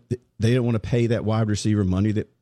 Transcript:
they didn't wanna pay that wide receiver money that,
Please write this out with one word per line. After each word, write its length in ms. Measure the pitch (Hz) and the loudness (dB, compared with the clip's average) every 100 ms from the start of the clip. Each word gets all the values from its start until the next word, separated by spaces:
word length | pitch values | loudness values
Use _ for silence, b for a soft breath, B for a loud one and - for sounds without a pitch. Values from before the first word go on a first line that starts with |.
| - | -6
they 400 | - _ - 113 | -10 _ -4 0
didn't 140 | 127 | 2
wanna 160 | 120 113 | 0 -2
pay 280 | - 120 117 | -2 0 0
that 180 | 113 98 | 0 0
wide 240 | 110 107 | 0 0
receiver 340 | 104 110 104 | 0 0 0
money 300 | 92 92 107 | 2 2 0
that, 160 | 104 - _ | -2 -6 _